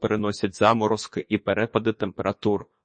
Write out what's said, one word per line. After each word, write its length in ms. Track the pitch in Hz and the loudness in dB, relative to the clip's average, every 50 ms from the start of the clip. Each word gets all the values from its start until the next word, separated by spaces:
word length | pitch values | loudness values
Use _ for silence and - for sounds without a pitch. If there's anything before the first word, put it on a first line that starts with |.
переносять 560 | - 107 104 107 104 104 104 - - 98 92 | -2 -2 -2 0 -2 -2 -2 -2 -4 -4 0
заморозки 720 | - 104 107 117 117 107 107 110 104 - - - - - - | 4 4 4 6 4 2 0 0 -2 -4 -6 -8 -8 -2 -2
і 100 | 107 101 | -2 0
перепади 540 | - - 101 104 110 113 - 110 110 113 107 | 0 0 0 0 0 0 0 0 0 0 -2
температур, 720 | - - 95 90 - - 95 101 - - 107 104 95 - - _ _ | -2 -6 -6 -6 -4 -4 -4 -4 -2 0 0 0 0 -4 -10 _ _